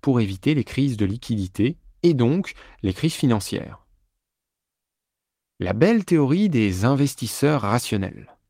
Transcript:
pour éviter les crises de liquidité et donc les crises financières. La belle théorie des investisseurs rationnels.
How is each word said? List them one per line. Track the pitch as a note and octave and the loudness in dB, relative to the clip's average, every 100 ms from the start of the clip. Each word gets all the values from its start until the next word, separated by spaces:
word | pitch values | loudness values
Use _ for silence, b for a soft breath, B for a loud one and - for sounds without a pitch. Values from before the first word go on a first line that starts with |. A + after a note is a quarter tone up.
pour | - B2 | -2 0
éviter | G#2 F#2+ C#3 | 0 -2 -2
les | D3+ | -2
crises | - - C#3 A2 | -2 -2 -2 0
de | G2 | -2
liquidité | A2+ - A2 F#2 - A#2 E3+ - _ | -2 -6 -4 -4 -2 -2 -4 -14 _
et | E3+ | 0
donc | C#3 A#2 E3+ - - B B | 2 2 0 -4 -10 B B
les | G2 | -4
crises | F#2 D#3+ | -2 -2
financières. | - C#3 G#2+ - G2 - - _ _ _ _ _ _ _ _ _ _ _ _ _ _ _ _ _ - | 0 0 0 -2 -8 -10 -16 _ _ _ _ _ _ _ _ _ _ _ _ _ _ _ _ _ -8
La | F2+ | -4
belle | G2+ F3+ A#3 F#3 | 2 2 2 2
théorie | E3 C3+ E3+ G#3 | 2 2 2 2
des | C3+ G#2 F2+ A#2 | 2 2 2 2
investisseurs | C#3 C#3 - A2+ - C#3+ D3 | 2 0 -2 -8 -2 0 0
rationnels. | G#2 A#2+ - G#2+ F#2+ - - - _ | 0 -2 -2 -4 -4 -8 -20 -20 _